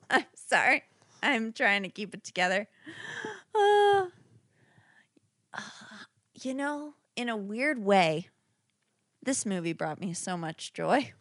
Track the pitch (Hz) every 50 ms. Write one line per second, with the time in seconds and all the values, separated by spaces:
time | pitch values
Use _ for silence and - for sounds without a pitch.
0 | _ - - 294 285 - _ - - - 254 175 123 - 269 285 - _ _ _
1 | _ _ _ - - 220 277 226 220 226 226 - 269 220 202 202 196 180 - -
2 | 214 175 - 202 - - - 180 180 180 185 196 214 - _ _ - 311 330 -
3 | - - - - - 427 415 - - _ - 440 403 403 415 415 415 403 403 392
4 | 381 359 - _ _ _ _ _ _ _ _ _ _ _ _ _ _ _ _ _
5 | _ _ _ _ _ _ _ _ _ _ - - 220 - - - - - 220 208
6 | - - _ _ _ _ _ - - 254 262 269 277 285 294 294 294 302 294 _
7 | _ _ - - 240 240 226 214 196 196 208 233 262 302 311 247 202 196 202 190
8 | 180 160 156 156 180 - _ _ _ _ _ _ _ _ _ _ _ _ _ _
9 | _ _ _ _ - 247 269 - - 214 190 180 165 170 165 - - 160 151 -
10 | - 180 170 - - - 185 175 165 156 160 - - - - - 165 160 196 277
11 | 269 - - _